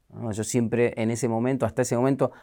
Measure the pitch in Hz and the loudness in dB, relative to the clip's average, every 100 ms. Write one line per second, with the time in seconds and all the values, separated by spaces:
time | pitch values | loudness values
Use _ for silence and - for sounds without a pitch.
0 | _ 107 113 107 107 123 113 117 120 - | _ -10 -6 -4 -2 0 2 2 2 2
1 | 113 117 120 113 123 131 110 120 123 120 | -2 0 0 0 0 0 0 0 0 2
2 | 131 135 131 - | 2 2 0 -4